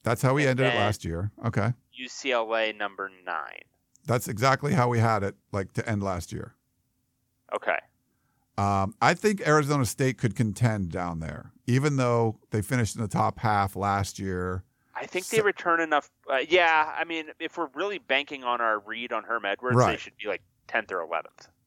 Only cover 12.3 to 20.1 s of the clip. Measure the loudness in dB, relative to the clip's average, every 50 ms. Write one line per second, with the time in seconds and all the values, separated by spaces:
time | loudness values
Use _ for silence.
12.3 | 0 -4 _ _ -2 -2 -2 0 0 2 2 0 0 -4 -4 -2 0 0 0 0
13.3 | 0 0 0 2 4 4 2 0 0 0 0 2 2 2 0 -2 -6 -6 -6 -4
14.3 | -4 -4 -2 -4 -4 -6 -6 _ _ _ _ _ -12 -12 -10 -8 -6 -8 -6 -2
15.3 | 0 2 2 2 0 0 0 0 2 2 2 2 2 0 0 -2 _ _ _ -2
16.3 | -2 -2 2 4 4 4 6 6 6 4 4 2 -2 -6 -6 -4 -6 -6 -8 -10
17.3 | -10 -10 -10 -8 -6 -6 -6 -6 -4 -6 -6 -4 -6 -6 -4 -2 -2 -2 -2 -4
18.3 | -8 -6 -4 -2 0 0 2 2 0 0 -2 -6 -10 -10 -6 -6 -6 -6 -4 -4
19.3 | -4 -4 -2 -4 -4 -2 0 2 4 4 4 4 2 -2 -6 -14